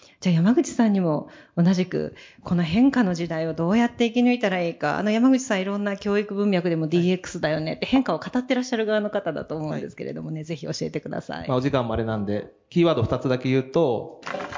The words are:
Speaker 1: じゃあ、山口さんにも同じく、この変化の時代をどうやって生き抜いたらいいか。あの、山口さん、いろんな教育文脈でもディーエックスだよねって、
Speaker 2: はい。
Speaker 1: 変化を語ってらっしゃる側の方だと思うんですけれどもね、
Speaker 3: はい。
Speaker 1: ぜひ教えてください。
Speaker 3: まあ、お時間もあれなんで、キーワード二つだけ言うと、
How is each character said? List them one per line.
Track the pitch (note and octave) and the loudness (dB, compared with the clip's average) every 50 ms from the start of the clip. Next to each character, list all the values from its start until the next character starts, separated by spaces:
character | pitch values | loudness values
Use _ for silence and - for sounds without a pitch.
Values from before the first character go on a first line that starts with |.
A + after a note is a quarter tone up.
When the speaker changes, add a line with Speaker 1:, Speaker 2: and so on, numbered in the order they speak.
| - - _ _ | -20 -20 _ _
Speaker 1:
じ | - F#3 | 0 2
ゃ | |
あ、 | E3+ | 2
山 | E3 E3+ G#3+ B3+ | 4 4 4 4
口 | E4 C4 - | 4 2 0
さ | - - A#3 | 0 2 2
ん | G#3+ G3+ | 4 4
に | G3 | 2
も | F3+ D#3+ D3+ - - - - - - _ _ | 2 2 0 0 -4 -8 -14 -20 -20 _ _
同 | F3 E3+ F3+ G3 | 2 4 4 4
じ | F3+ F3 | 2 0
く、 | F3+ - D3+ D3+ - - - - - - - - | -2 -2 -4 -4 -6 -8 -14 -20 -20 -20 -16 -4
こ | - F3+ | -2 0
の | F3 F3 | 0 0
変 | D3+ E3+ A#3 C4 C#4 | 2 4 4 4 4
化 | C#4 B3+ A3 | 4 4 2
の | F3+ F3 | 2 0
時 | D#3+ F3 | -2 -4
代 | E3+ E3 D#3+ E3 | -4 -2 -2 -2
を | D#3+ D#3 | -2 -2
ど | D#3+ E3 F3 | 0 0 2
う | G#3 | 4
や | A#3 A#3 | 4 2
っ | A#3+ | 2
て | - - A#3+ | 2 0 0
生 | A3+ A3 B3 A#3+ | 0 2 4 4
き | |
抜 | B3 | 4
い | B3 B3 | 4 2
た | - G3 | 0 0
ら | F#3+ F3+ | 0 0
い | E3+ E3+ | 0 -2
い | E3 | -2
か。 | - D#3 D3 D3+ | -2 -2 -2 0
あ | E3+ G3 | 0 0
の、 | G#3+ | 2
山 | G#3+ A3+ B3 C4 | 2 4 6 6
口 | C4 B3 | 4 4
さ | B3+ - G#3+ | 2 0 -2
ん、 | F#3 | 0
い | F#3 | 0
ろ | G3 G3+ | -2 -2
ん | G3+ G#3 | -2 -2
な | G3+ G3 | -4 -4
教 | G3+ - G#3 G3+ | -4 -2 0 0
育 | G#3 G#3 G#3 G3 | 0 0 -2 -2
文 | G3 G3+ G#3 | -2 0 2
脈 | F#3+ F3 E3+ F3+ | 2 2 2 0
で | E3 | 0
も | D#3+ D#3+ | 0 0
デ | D#3 E3+ F3 | 0 2 2
ィ | E3+ | 4
ー | F3+ | 2
エ | F#3 | 2
ッ | F3+ | 0
ク | - - | -2 -8
ス | - E3+ | -6 -4
だ | E3 D3+ | -2 -2
よ | D#3 D#3 | -2 -2
ね | D#3 D#3+ D#3 | -2 -4 -4
っ | - | -6
て、 | F#3+ | -2
Speaker 2:
は | - | 2
い。 | |
Speaker 1:
変 | B3+ C4+ B3+ | 2 2 2
化 | - E3 | 2 -2
を | |
語 | D#3 - F#3+ - B3+ | -4 -4 -4 -4 -4
っ | B3+ | -2
て | - B3+ | 0 -2
ら | B3 | -2
っ | B3+ | 0
し | - | -2
ゃ | B3 | -2
る | A3 A3 | -2 0
側 | G#3 G#3+ G#3+ | 0 0 0
の | G#3 G#3 | 0 -2
方 | G#3 G3+ - E3+ D3 | -4 -4 -4 -4 -6
だ | D3+ - | -6 -8
と | - D3+ | -8 -8
思 | D#3+ D#3 D3+ | -6 -6 -6
う | D3+ | -6
ん | C#3 | -6
で | C3 - | -8 -10
す | - | -10
け | - B2 | -10 -10
れ | C3+ D3 | -8 -8
ど | D#3+ D#3+ | -8 -8
も | D#3 | -8
ね、 | D#3 D#3 | -8 -8
Speaker 3:
は | |
い。 | D#3 | -8
Speaker 1:
ぜ | D#3+ E3 | -8 -10
ひ | C3+ - | -8 -8
教 | D#3 D#3 - | -8 -6 -6
え | E3 D#3 | -6 -6
て | D#3+ D3+ | -6 -8
く | - - | -8 -8
だ | - - | -8 -8
さ | - - - E3 E2 | -8 -8 -10 -8 -4
い。 | |
Speaker 3:
ま | - B2+ | -2 0
あ、 | |
お | B2+ | 0
時 | C3 C#3+ | 0 2
間 | C3+ C3 A#2+ | 0 0 0
も | A2+ A2+ | 0 -2
あ | |
れ | A2+ A2+ | -2 -2
な | A2+ A2+ | -2 -2
ん | G#2+ G2+ | -2 -2
で、 | G2+ G2+ G#2 - - - _ _ _ | -2 -2 -4 -4 -8 -16 _ _ _
キ | - F3 | 0 2
ー | E3+ | 4
ワ | E3 D3+ | 4 4
ー | |
ド | B2+ A2+ | 2 0
二 | - C3+ B2 | 0 -2 -2
つ | - | 0
だ | C3+ B2+ | -2 -2
け | B2 - C3 | 0 0 0
言 | C3 C3+ | 0 0
う | C3 | 0
と、 | C3 - E3+ E3 C3 A2+ G2+ - - - - - - - - - - - | 0 2 2 2 2 0 -2 -4 -10 -14 -16 -14 -12 -10 -10 -10 -10 -12